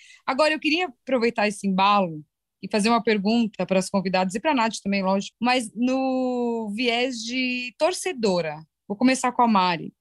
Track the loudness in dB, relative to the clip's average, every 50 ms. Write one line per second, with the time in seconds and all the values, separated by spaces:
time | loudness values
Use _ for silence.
0 | -20 -20 -20 -10 _ -2 0 2 2 2 2 0 0 0 0 0 0 -4 -6 _
1 | _ -2 0 2 2 0 0 2 0 0 0 -2 -2 0 2 4 4 4 4 4
2 | 2 0 -2 -8 -12 _ _ _ _ _ _ _ -8 -2 0 0 2 4 2 2
3 | 2 2 0 2 2 2 2 2 0 0 -2 -4 -2 0 0 0 0 0 -2 -2
4 | 0 0 0 0 0 0 -2 -2 -2 0 0 2 0 0 -2 -4 -4 -2 -2 0
5 | 0 0 0 0 -2 -6 -8 _ 0 0 0 0 -2 -4 -4 -2 -2 0 0 0
6 | 0 0 -2 -2 -2 -2 -2 -2 -2 -2 -2 -4 -4 -6 -6 -2 -2 0 0 0
7 | -2 -2 -4 -6 -8 -6 -4 -4 -2 -2 -4 -6 -8 -10 -4 -2 0 0 0 -2
8 | -4 -6 -4 -2 -2 0 0 0 -2 -4 -8 -12 -14 -20 _ _ _ -12 -4 0
9 | 2 2 2 2 0 -2 0 2 2 4 4 4 4 2 0 -2 -4 -10 -16 _